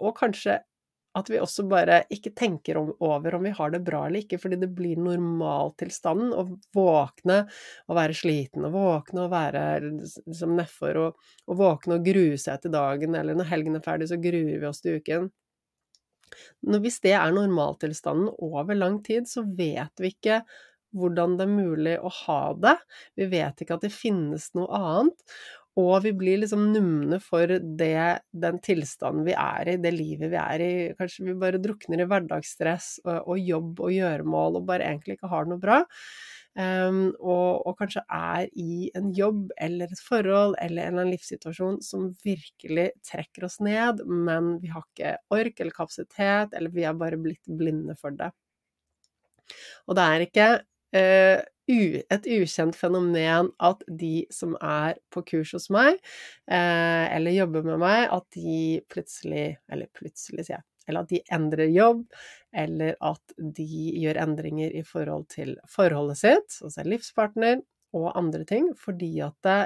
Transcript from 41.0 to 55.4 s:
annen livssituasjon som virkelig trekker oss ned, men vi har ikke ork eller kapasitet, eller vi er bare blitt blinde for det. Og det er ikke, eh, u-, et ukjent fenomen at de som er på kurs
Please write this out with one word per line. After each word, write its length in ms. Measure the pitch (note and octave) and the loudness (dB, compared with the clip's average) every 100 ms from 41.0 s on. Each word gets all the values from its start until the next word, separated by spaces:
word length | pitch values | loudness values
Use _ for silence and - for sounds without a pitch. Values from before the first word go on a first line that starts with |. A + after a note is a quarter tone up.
annen 100 | F3+ | 0
livssituasjon 640 | F3+ - - D#3+ E3 F#3 G3+ - | -2 -6 -12 -10 -6 -4 -4 -6
som 220 | G3 F#3 F#3 G#3 | -6 -6 -4 -4
virkelig 640 | F#3 - - - D#3+ F3+ - - | -4 -8 -14 -4 0 0 -4 -12
trekker 400 | D#3 D#3 - F3+ | -10 -10 -10 -10
oss 140 | - | -4
ned, 400 | G#3 G#3+ A#3 G#3+ - | -2 0 0 0 -2
men 480 | F3 E3+ E3 E3+ E3+ | -2 0 0 0 -2
vi 80 | F3 | -6
har 140 | D#3+ - | -10 -12
ikke 260 | - - - - G#3 | -8 -6 -6 -2 -2
ork 240 | A3+ - | -2 -4
eller 160 | E3 - | -8 -6
kapasitet, 800 | D#3+ - F3+ - G3 G3+ G#3 - | -8 -10 -10 -2 0 2 0 -4
eller 160 | E3 | -6
vi 140 | F3 D#3+ | -2 -2
er 80 | E3 | -2
bare 240 | E3 E3 | -4 -4
blitt 240 | D#3+ E3 - | -4 -6 -8
blinde 480 | D#3+ D#3+ D#3 D#3 D3+ | -2 -2 -2 -4 -8
for 160 | C#3+ C#3+ | -10 -8
det. 140 | F3 - _ _ _ _ _ _ _ _ _ _ - - - - - | -10 -10 _ _ _ _ _ _ _ _ _ _ -20 -20 -20 -10 0
Og 80 | F#3+ | 4
det 120 | E3+ | 6
er 160 | D#3+ F3 | 4 4
ikke, 240 | G#3+ G#3+ A#3+ - _ _ F#3+ | 6 8 6 0 _ _ 4
eh, 480 | F#3+ F#3+ F#3+ F#3+ - _ - | 8 8 8 6 2 _ 2
u-, 340 | A#3+ F#3 D3+ - | 4 4 0 0
et 180 | G3+ G#3 A3+ | -2 2 2
ukjent 380 | E3+ - E3 F3 | 2 2 0 0
fenomen 760 | F3 F#3 F3 E3+ D#3+ E3 F3+ - | 0 2 2 2 4 4 2 2
at 200 | F3 F#3+ - | 2 2 -4
de 380 | D#3+ E3 D#3+ - | -6 -4 -2 -4
som 220 | - E3+ E3 | -6 -6 -4
er 340 | D3+ D3+ D#3 - _ | -2 -2 -2 -4 _
på 100 | F3+ - | -10 -4
kurs 260 | D#3+ | -2